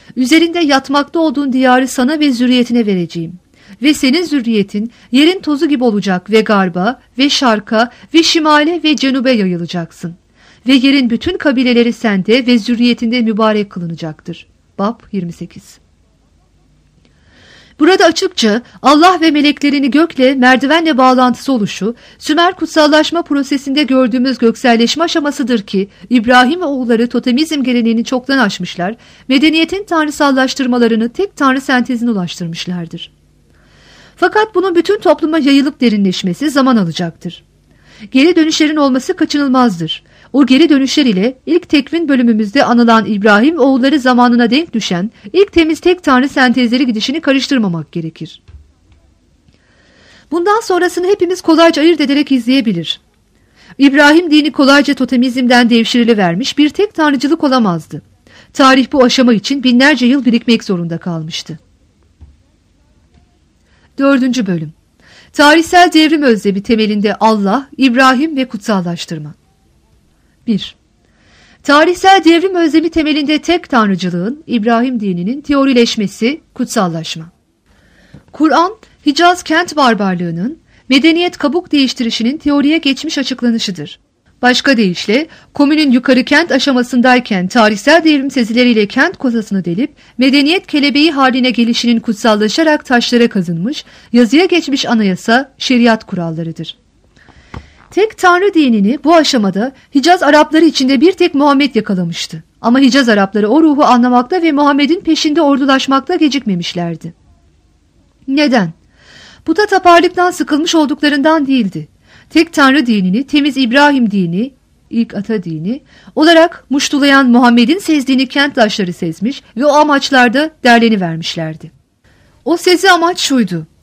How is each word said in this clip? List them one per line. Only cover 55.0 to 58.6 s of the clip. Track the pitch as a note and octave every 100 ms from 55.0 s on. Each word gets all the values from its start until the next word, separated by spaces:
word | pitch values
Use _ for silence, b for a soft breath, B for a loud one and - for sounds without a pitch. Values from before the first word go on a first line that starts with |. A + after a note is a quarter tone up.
| B3+ B3+ B3+ A#3+ B3 B3 A#3+
devşirilivermiş | A#3 A3+ B3 A#3 G#3+ F3+ E3+ C4+ -
bir | D4
tek | D4 G#4
tanrıcılık | - D4+ C4 C#4+ D#4+
olamazdı. | D4+ C4 G#3+ E3 - D3 - _ _ b b
Tarih | -